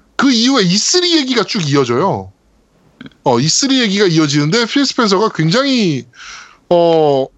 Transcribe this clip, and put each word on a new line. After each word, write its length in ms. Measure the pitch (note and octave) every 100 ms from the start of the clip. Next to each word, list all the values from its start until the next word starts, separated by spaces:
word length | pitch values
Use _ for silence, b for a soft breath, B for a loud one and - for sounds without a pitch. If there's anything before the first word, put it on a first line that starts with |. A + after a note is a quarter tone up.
| B -
그 160 | C#4
이후에 320 | A#3 A#3+ C4+
이쓰리 520 | F#3 G3 - F4+ F4 E4
얘기가 260 | B3+ A#3+
쭉 260 | F#3+ A3+ D3+
이어져요. 640 | C#3+ B2+ A#2+ F#3+ A#2+ F#2+ - _ _ _ _ _ - - _ D3
어, 140 | A#2+
이쓰리 420 | D3+ - C#4 C4
얘기가 240 | A#3 G3 G3+
이어지는데 600 | D#3+ D3+ D3 D3 G#3+ A#3
필 200 | C#4 C4+
스펜서가 440 | - A3+ F#3+ A3 -
굉장히, 720 | D#3+ G#3+ C#4 B3+ F#3+ C#3 A#2 B B B B B -
어, 560 | F3 E3+ E3 D3+ C#3 C3